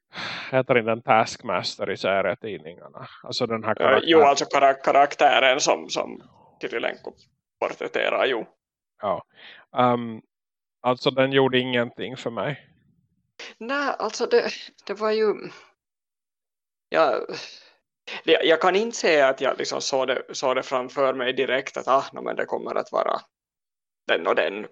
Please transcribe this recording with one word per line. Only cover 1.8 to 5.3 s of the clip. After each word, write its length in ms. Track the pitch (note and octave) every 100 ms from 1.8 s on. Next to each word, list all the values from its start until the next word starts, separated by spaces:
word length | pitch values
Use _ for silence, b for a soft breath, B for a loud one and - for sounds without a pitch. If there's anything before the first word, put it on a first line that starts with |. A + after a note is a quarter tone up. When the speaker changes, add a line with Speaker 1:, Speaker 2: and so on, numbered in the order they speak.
| G2
Speaker 1:
i 60 | F#2
serietidningarna? 1080 | - G2 F#2+ G#2 A2+ F2 D#2 F2+ D2 - C3 -
Alltså 220 | A#2+ - A#2+
den 160 | A2+
här 80 | A2
Speaker 2:
Eh, 40 | G#2+
Speaker 1:
karaktären. 280 | C3+ C#3 -
Speaker 2:
jo, 160 | D#3+
alltså 240 | C#3+ C#3 C#3+
karak-, 380 | C#3+ C3+ C3+
karaktären 760 | - C#3 C#3+ - B2